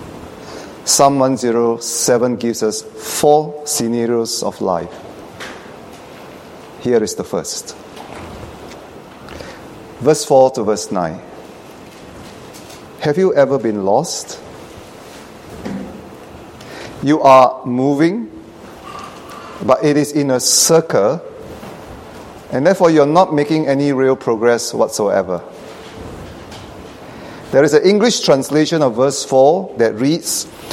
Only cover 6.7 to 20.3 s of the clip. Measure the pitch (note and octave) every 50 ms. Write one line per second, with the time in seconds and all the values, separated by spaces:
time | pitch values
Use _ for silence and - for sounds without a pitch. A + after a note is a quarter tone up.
6.7 | - - - B2 B2 A2+ G#2+ G2+ - - G2 - - F#2 D2+ - - - - -
7.7 | - - - - - - - - - - - - - - - - - - - -
8.7 | - - - - - - - - - - - - - - - - - - - -
9.7 | - - - - - - A2+ C3 D#3 D3+ - - D3 C3 C3 C3 C3 - G#2+ G2+
10.7 | G#2+ G2+ - - G#2+ F#2+ F2 D#2+ D#2+ F#2+ - - - - - - - - - -
11.7 | - - - - - - - - - - - - - - - - - - - -
12.7 | - - - - - - - D3+ D3 F3+ F#3+ F#3 - C#3+ C#3 B2 C3+ C3 A2 A#2
13.7 | G#2 G#2 F#2+ F#2+ G#2 B2 D#3+ - - - - - - - - - - - - -
14.7 | - - - - - - - - - - - - - - - - - - - -
15.7 | - - - - - - - - - - - - - - - - - - - -
16.7 | - - - - - - - C#3 D3+ D#3 - C#3 C3 C3 B2+ B2 - - - C3+
17.7 | B2 B2 C3 C#3+ C#3+ C#3 D#3+ E3 F#3+ A#3+ A3+ - - - - - - - - -
18.7 | - - - - - - - - - - - - - - - - - - - G#2+
19.7 | B2+ - - D3+ D3 D3 D3 C#3+ D3 D#3 C#3+ C#3